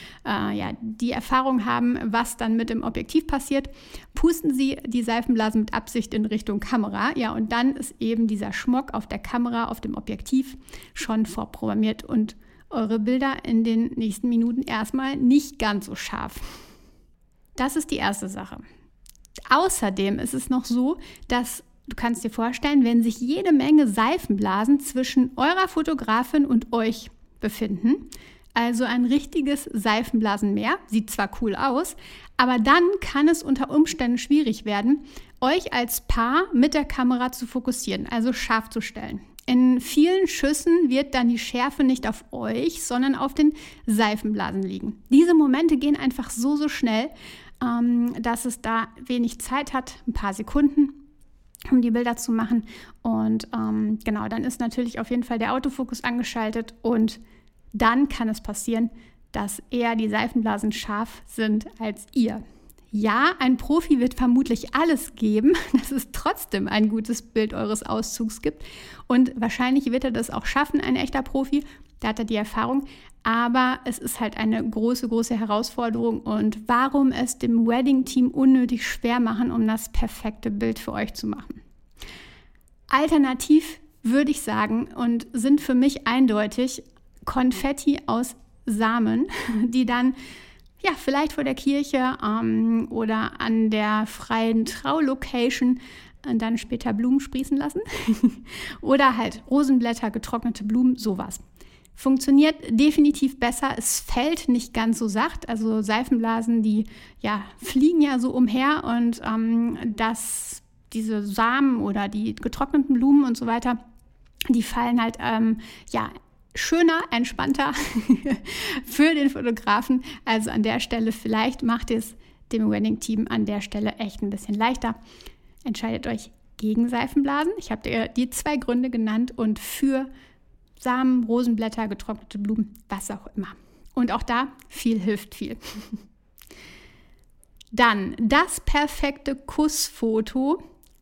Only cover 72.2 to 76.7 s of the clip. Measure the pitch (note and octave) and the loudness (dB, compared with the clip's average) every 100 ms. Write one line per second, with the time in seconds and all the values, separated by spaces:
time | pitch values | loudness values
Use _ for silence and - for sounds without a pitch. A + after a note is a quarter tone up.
72.2 | A3 G#3+ G#3 A3+ A#3 C4+ C#4 - - - | -2 -2 -2 -2 0 0 -4 -10 -20 -8
73.2 | A3+ A#3 A#3+ B3+ B3+ B3+ B3+ - B3 - | -2 0 2 2 2 0 -6 -6 -6 -4
74.2 | A3 - A3 A3 A3+ G#3+ A3+ B3 A#3 A3+ | -4 -2 -2 0 -2 0 0 0 0 0
75.2 | A3+ A3+ G#3+ G#3 A3+ - A#3 A3+ A#3 A3+ | 0 -2 0 -2 -2 -4 -2 0 -2 -2
76.2 | A3 G#3+ G#3+ G#3+ - | -2 0 0 -2 0